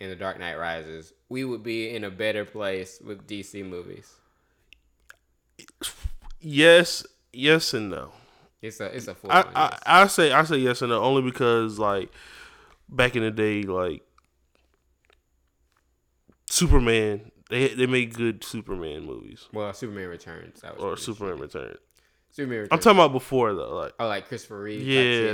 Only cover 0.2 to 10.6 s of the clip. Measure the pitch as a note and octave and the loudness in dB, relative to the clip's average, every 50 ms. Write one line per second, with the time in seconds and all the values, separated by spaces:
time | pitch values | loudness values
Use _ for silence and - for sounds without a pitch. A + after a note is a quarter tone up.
0.2 | G2 F#2+ F2+ - F2+ E2+ D#2 D#2 E2+ E2+ E2 E2 D#2 D#2 D#2+ D#2+ D#2+ - _ _ | -8 -8 -8 -8 -10 -10 -8 -6 -6 -6 -6 -8 -10 -12 -16 -16 -18 -20 _ _
1.2 | _ _ B2+ B2+ C3+ B2+ A#2+ A2 G#2+ A#2 A2+ A2+ A2 A2 A#2+ A2 G#2 G2+ F#2 F#2 | _ _ -8 -8 -6 -6 -8 -8 -8 -8 -6 -6 -6 -6 -8 -8 -10 -10 -8 -4
2.2 | G#2+ A2 G#2+ G#2 G#2 - - G#2+ G#2 G2 F#2+ F#2 F#2 - - - - G#2 G#2 F#2+ | -4 -2 -2 -4 -6 -8 -10 -8 -6 -4 -4 -6 -8 -10 -16 -20 -16 -16 -16 -16
3.2 | G2 - G#2+ G2+ F#2+ - - G2+ G2 F#2+ F2+ F2 F2+ F#2 F#2 G2 G#2+ - _ _ | -14 -14 -12 -12 -12 -14 -14 -14 -12 -12 -12 -12 -14 -14 -18 -20 -20 -20 _ _
4.2 | _ _ _ _ _ _ _ _ _ _ - _ _ _ _ _ _ _ - _ | _ _ _ _ _ _ _ _ _ _ -20 _ _ _ _ _ _ _ -20 _
5.2 | _ _ _ _ _ _ _ - - - _ _ - - - - - - - - | _ _ _ _ _ _ _ -20 -20 -20 _ _ -12 -12 -12 -8 -8 -8 -8 -8
6.2 | - - - - - D#3 C#3+ C#3 D#3 E3 E3+ F3 E3+ - - - - - _ _ | -12 -14 -16 -14 -12 -2 2 6 8 10 10 10 8 4 -2 -8 -10 -14 _ _
7.2 | _ _ - B2+ C3 D3 D#3 D#3+ D#3+ - - A2+ G#2+ G2 F2 D2 B1+ - - - | _ _ -10 -2 2 4 4 4 2 -2 -4 -4 -6 -6 -8 -10 -10 -14 -18 -20
8.2 | _ _ _ _ _ _ _ _ - A2 G#2+ - G#2+ F#2+ - B2+ A2 - F#2 - | _ _ _ _ _ _ _ _ -16 -16 -12 -10 -10 -10 -10 -10 -12 -12 -14 -14
9.2 | - - - F3+ F#3 - - C3 D#3 - - - - - D#3+ F3+ G3 G3 - - | -4 4 4 4 4 4 0 0 0 0 -2 -6 2 6 8 8 8 8 6 4
10.2 | E3+ D3 D#3 D#3 D#3+ D#3 D#3+ C3+ | 4 6 6 4 4 4 0 0